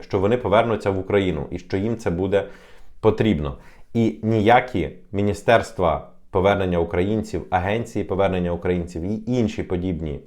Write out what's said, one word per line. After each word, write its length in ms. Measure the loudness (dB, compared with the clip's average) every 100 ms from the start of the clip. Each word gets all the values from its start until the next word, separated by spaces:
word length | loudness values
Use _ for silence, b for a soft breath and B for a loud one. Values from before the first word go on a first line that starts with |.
що 180 | -4 0
вони 180 | 2 0
повернуться 540 | 2 2 4 0 -2
в 80 | -2
Україну 480 | 0 2 2 -2 -6
і 80 | -10
що 180 | -4 -2
їм 200 | -2 -2
це 120 | -2
буде 380 | -2 0 0 -2 B B B B -2
потрібно. 560 | 0 2 2 2 -2 -8 b b b
І 260 | 0 0 0
ніякі 640 | 0 2 6 6 4 -2 -4 -6 -8
міністерства 960 | -2 0 0 4 4 2 0 0 0 -4 -18 -4
повернення 480 | 2 4 4 2 0
українців, 680 | 0 0 0 -2 -2 -6 -2
агенції 560 | -2 0 -2 -4 -6 -4
повернення 460 | 0 0 0 -2
українців 500 | -2 -2 -2 -4 -6
і 280 | -6 -4 -2
інші 320 | 0 0 -2
подібні 560 | -4 -4 -2 -4 -6 -8